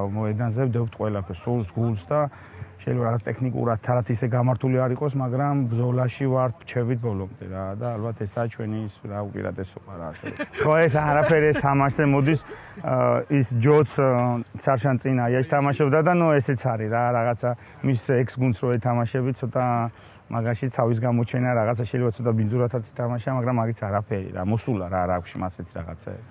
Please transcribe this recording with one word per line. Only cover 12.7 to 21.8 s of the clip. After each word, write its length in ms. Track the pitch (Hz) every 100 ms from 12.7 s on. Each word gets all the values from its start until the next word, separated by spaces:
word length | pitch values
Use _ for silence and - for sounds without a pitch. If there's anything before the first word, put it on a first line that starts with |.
| - - 131 123 123 123
ის 220 | 143 120
ჯოც, 380 | 117 127 151 151
აა, 200 | - 135 123 123 120 -
სარშან 420 | - - 131 139 123
წინ 200 | 135 127
აიაში 340 | 120 127 120
თამაშობდა 480 | 143 143 139 143 151
და, 120 | 160
ნუ, 140 | 175 165
ესეც 300 | 147 - 131
არის 260 | 127 113 107
რა, 140 | 117 120
რაღაცა 420 | 120 120 117 123 120 - -
მის 220 | 131 123 -
ექს 240 | 123 113 127
გუნდს 220 | 127 113
რო 100 | 123
ეთამაშები, 600 | 120 123 120 117 131 127
ცოტა 320 | 127 117 131 123 117 117 - - -
მაგაში 440 | - 117 113 113 131
თავის 300 | - 120 113
გამოჩენა, 500 | 123 120 117 127 123
რაღაცა 340 | 117 107 117